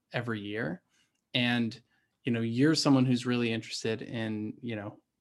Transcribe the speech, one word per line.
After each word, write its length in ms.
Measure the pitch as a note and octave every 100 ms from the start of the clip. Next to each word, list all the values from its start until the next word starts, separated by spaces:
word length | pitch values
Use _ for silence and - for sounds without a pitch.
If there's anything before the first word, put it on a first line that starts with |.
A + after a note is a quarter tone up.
| _
every 280 | - A#2+ A2
year. 420 | G2+ G#2 C#3 F3+ _ _ _ _ _
And, 460 | C3 B2 A#2+ A#2 A2+ _ _ _ _
you 80 | -
know, 80 | A#2
you're 340 | A2+ A#2 D3 D3+
someone 280 | D3+ C3+ B2+
who's 200 | B2 B2
really 260 | B2 A#2+
interested 500 | A2+ A2 - A#2 G#2+
in, 520 | - B2 A2 G#2+ G#2+ -
you 140 | B2 A2
know, 240 | G2+ - _ _